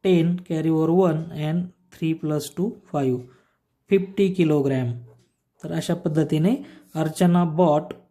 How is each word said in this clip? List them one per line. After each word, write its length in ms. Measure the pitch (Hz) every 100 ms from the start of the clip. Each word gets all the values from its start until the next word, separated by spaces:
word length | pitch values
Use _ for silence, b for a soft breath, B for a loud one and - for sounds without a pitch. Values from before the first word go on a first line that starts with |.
ten, 240 | 196 180 165 180 -
carry 200 | 160 160
over 220 | 160 160
one, 300 | 175 185 156 165 165 151
and 160 | 170 180 _ _
three 180 | - 160 160
plus 240 | 156 151 147 -
two, 120 | 202 - _
फाईव्ह, 280 | 151 135 123 - b b b _ _ _
फिफ्टी 380 | 196 190 - 196
किलोग्रॅम. 640 | 185 160 151 135 131 120 120 - _ _ _ _ _
तर 80 | 160
अशा 220 | 165 -
पद्धतीने 600 | 175 165 156 156 156 170 269 B B B
अर्चना 500 | 160 156 156 180 175 175 156
bought 360 | 175 151 - - _